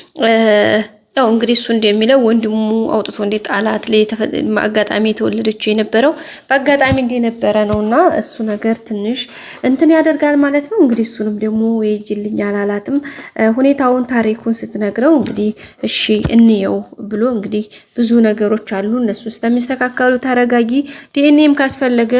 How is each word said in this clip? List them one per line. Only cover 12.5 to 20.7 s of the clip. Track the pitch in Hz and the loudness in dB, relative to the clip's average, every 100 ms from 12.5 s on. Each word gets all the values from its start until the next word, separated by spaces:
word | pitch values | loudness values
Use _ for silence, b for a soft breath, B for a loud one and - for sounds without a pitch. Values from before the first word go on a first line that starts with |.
| 202 202 208 202 277 285 B B | -2 -2 -4 -4 -4 -4 B B
እ፣ | - 220 | -2 0
ሁኔታውን | 226 269 277 262 254 240 | 2 2 2 2 0 0
ታሪኩን | 240 220 220 - | -2 0 -2 -4
ስትነግረው | 226 220 214 208 202 269 | -6 -6 -6 -4 0 2
እንግዲህ | 320 - 208 208 208 B - | 2 2 -2 -4 -4 B -10
«እሺ | 226 - - 214 214 | -6 -2 0 0 2
እንየው» | 226 226 214 190 202 202 - | 4 6 4 0 -2 -6 -14
ብሎ | 208 208 240 | -10 -4 -2
እንግዲህ | 233 202 208 220 B B | -2 -4 -6 -6 B B
ብዙ | - 233 233 | -4 2 4
ነገሮች | 226 214 208 214 - | 4 2 0 -2 -4
አሉ | 190 202 240 | -6 -2 -2
እነሱ | 233 240 226 | -2 -4 -8
እስከሚስተካከሉ | - 233 240 240 254 254 247 254 254 | -6 -2 -2 -2 -2 -4 0 0 0
ተረጋጊ፣ | 262 247 247 240 226 | 0 0 2 2 2